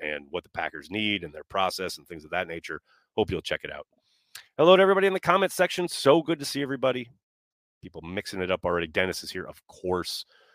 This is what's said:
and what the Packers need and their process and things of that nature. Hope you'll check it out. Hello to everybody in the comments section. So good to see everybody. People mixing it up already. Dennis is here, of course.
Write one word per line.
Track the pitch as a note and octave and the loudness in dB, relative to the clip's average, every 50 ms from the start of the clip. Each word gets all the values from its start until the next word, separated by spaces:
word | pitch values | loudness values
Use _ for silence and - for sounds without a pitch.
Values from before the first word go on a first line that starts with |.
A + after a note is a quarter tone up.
and | D#2 D2+ D2+ D2 C#2+ C#2 | -8 -8 -8 -8 -10 -10
what | D#2 F2 - | -10 -10 -10
the | _ | _
Packers | - - D#2+ D2+ - D2+ C2+ - | -8 -8 -8 -8 -8 -12 -12 -8
need | F#2+ G#2+ G#2+ G#2+ G#2 F#2+ E2+ | -6 -4 -2 -2 -2 -4 -6
and | D#2 D2 | -10 -12
their | D#2 - | -16 -12
process | - - G2 F#2 F2+ - - F#2 F2 - | -6 -2 -2 0 0 -2 -4 -6 -8 -8
and | E2 D2 | -10 -14
things | - F2 D#2 D2+ | -14 -14 -14 -10
of | D2+ | -6
that | E2+ F2+ F#2 | -6 -4 -4
nature. | E2 E2 E2+ - - D#2+ D2 - _ _ _ _ _ _ | -4 -8 -10 -10 -10 -12 -12 -14 _ _ _ _ _ _
Hope | A2 G#2 F2+ | -2 -2 0
you'll | F#2+ D#2+ | -2 -4
check | - - D#2+ - - | -4 -6 -6 -6 -6
it | D2 | -10
out. | C#2+ C#2+ - - _ _ _ _ _ _ _ _ - - - _ _ | -12 -14 -16 -18 _ _ _ _ _ _ _ _ -20 -20 -20 _ _
Hello | - D3+ F3 F#3+ | 4 8 8 10
to | F#3 | 10
everybody | G3 F#3+ G3 G3 G3 | 8 6 6 4 4
in | G3 F#3+ | 2 2
the | F#3+ | 2
comments | - E3 F3+ G3 G3 F3+ - | 2 2 4 4 2 2 2
section. | - F3+ F3 - F#3 F3+ | 0 0 0 0 -2 -4
So | E3 - - - C#3 D3 E3+ | -4 -4 2 6 6 6 6
good | D3+ D#3+ E3 C#3+ | 4 2 -2 -4
to | C#3+ | -4
see | - - C#3 | -6 -4 -4
everybody. | C#3+ B2+ C#3 B2+ C3 C3 B2 B2+ A#2+ A#2+ _ _ _ _ _ _ _ _ _ _ _ _ _ _ | -4 -4 -2 0 0 0 0 -2 -6 -12 _ _ _ _ _ _ _ _ _ _ _ _ _ _
People | - F#2+ - E2 | -20 -18 -16 -12
mixing | D#2 E2+ F#2 G#2 - - G2 F#2+ | -10 -8 -6 -6 -6 -6 -6 -4
it | F#2 F2 | -2 0
up | F#2 F2 - | -2 0 0
already. | F2 F2 E2+ E2+ | 0 0 0 -2
Dennis | D#2+ D#2 G2 F#2 F#2 E2+ - - | -2 0 0 0 0 -2 -6 -10
is | - | -10
here, | - F#2 E2 | -10 -10 -10
of | - - - _ | -12 -14 -18 _
course. | - - - - F2+ F2+ F2+ F2 - - - - - _ _ _ _ | -20 -16 -8 -4 -2 -2 -2 -2 -6 -8 -10 -12 -16 _ _ _ _